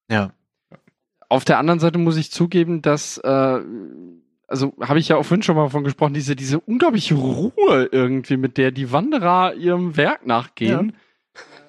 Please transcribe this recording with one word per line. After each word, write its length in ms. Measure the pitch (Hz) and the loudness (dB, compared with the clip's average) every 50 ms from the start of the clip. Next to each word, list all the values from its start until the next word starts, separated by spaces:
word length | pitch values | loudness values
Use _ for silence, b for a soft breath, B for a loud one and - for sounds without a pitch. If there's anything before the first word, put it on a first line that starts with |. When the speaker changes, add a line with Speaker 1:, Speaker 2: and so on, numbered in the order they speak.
| _ - | _ -2
Speaker 1:
Ja. 240 | 113 107 98 95 - _ _ _ _ _ _ _ - - _ _ _ _ _ _ _ _ - - | 0 0 0 -2 -6 _ _ _ _ _ _ _ -20 -20 _ _ _ _ _ _ _ _ -4 0
Speaker 2:
Auf 180 | 123 131 - | 0 0 2
der 100 | - 151 | 2 2
anderen 240 | 113 139 160 175 165 | 2 4 2 2 2
Seite 160 | 160 170 160 | 2 0 2
muss 220 | 175 170 165 160 160 | 2 0 2 0 0
ich 120 | 151 - | -2 -4
zugeben, 520 | - - 170 170 185 175 165 170 175 160 - | -2 -2 -2 0 2 0 0 0 -2 -2 0
dass, 340 | 151 147 147 - - - | 0 0 0 -2 -8 -12
äh, 440 | - - 127 135 135 135 135 131 120 71 76 110 110 95 71 64 76 87 90 85 82 65 69 _ _ _ | -6 -2 0 2 2 2 2 0 -2 -4 -8 -12 -12 -14 -14 -16 -18 -20 -20 -20 -20 _ _ _ _ _
also 280 | - - 135 135 139 - - 117 | -8 -4 -2 -2 -4 -4 -6 -4
habe 160 | 123 143 160 | 0 0 0
ich 100 | 156 - | 2 2
ja 80 | 160 | 2
auch 60 | 139 143 | 0 2
vorhin 200 | - 170 202 214 | 2 0 0 2
schon 140 | - 165 | 2 2
mal 140 | 156 151 135 | 2 2 0
von 120 | 131 147 139 | 0 -2 -2
gesprochen, 300 | 143 135 - 156 147 143 | -2 -2 0 0 0 0
diese, 240 | 151 139 135 143 | -2 -4 -4 -4
diese 240 | 131 135 131 139 165 | -4 -4 -4 -4 -4
unglaubliche 540 | - - 226 254 349 330 233 196 - - 170 | -2 -2 0 2 2 2 2 0 0 0 0
Ruhe 760 | 139 127 131 123 131 175 247 - 427 403 359 151 131 127 - | 0 0 -2 -2 -2 -4 -4 0 2 2 4 4 4 2 2
irgendwie, 460 | - 131 127 123 135 135 123 - 139 | 2 0 2 2 0 -2 -2 -2 -2
mit 220 | 131 131 131 - - | -2 -2 -2 0 0
der 120 | 131 131 | 0 0
die 220 | 127 135 135 120 123 | 0 -2 -6 -2 -2
Wanderer 640 | 147 202 302 311 254 170 175 180 185 185 180 - | -2 0 0 -2 0 2 2 2 2 2 0 -2
ihrem 420 | 120 170 175 175 180 180 175 151 | -2 -2 0 0 0 -2 -2 0
Werk 300 | 143 147 202 294 - - | 0 0 0 0 -4 -2
nachgehen. 680 | 123 117 117 123 - _ - 113 110 120 160 202 220 - b b b b b b _ B B B B B B B | 0 0 0 0 -4 _ -4 -2 0 0 0 -2 -4 -6 b b b b b b _ B B B B B B B